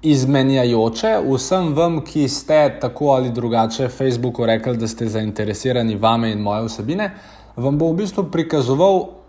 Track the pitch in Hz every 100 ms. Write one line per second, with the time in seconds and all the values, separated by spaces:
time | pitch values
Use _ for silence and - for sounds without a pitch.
0 | 156 143 131 139 131 135 123 117 113 113
1 | 220 220 147 131 - 190 170 147 170 160
2 | - 156 135 - - 156 147 117 123 -
3 | 147 131 127 117 117 113 113 113 131 -
4 | 135 120 123 117 113 113 120 117 113 -
5 | 113 107 107 104 104 101 131 123 113 104
6 | 110 117 113 104 104 104 113 110 107 175
7 | 208 - - - - - 127 147 165 175
8 | 208 - 180 170 160 156 123 135 190 190
9 | 147 -